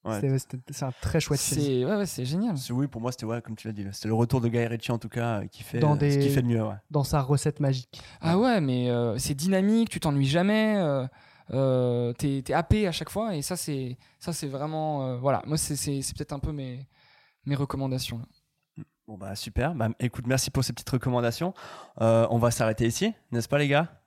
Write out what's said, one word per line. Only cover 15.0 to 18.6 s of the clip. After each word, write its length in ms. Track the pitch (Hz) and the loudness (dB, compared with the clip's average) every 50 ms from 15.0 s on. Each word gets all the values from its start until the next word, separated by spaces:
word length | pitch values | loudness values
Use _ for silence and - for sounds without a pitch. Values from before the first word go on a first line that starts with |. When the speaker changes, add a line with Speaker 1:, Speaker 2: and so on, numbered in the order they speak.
| 135 | -2
Speaker 3:
euh, 100 | 127 127 | -4 -4
voilà, 240 | 123 127 139 131 104 - | 0 2 2 2 2 0
moi, 100 | - 151 | -2 -2
c'est, 180 | 156 - - 147 | -2 0 -2 -4
c'est, 260 | 135 - 151 139 139 131 | -4 -2 -4 -4 -4 -4
c'est 120 | - - | -6 -8
peut-être 180 | - 147 - 151 | -8 -8 -8 -6
un 60 | 139 | -6
peu 120 | - 160 | -4 -4
mes, 360 | 151 147 135 127 123 131 135 _ _ _ _ _ _ _ _ _ _ _ _ | -4 -6 -8 -8 -10 -12 -14 _ _ _ _ _ _ _ _ _ _ _ _
mes 100 | 139 143 | -4 0
recommandations, 640 | 135 143 - - 135 135 131 127 127 - - 120 117 | 0 0 -2 -2 -2 -2 -2 -2 -2 -4 -4 -6 -8
là. 60 | 123 _ _ _ _ _ _ _ | -10 _ _ _ _ _ _ _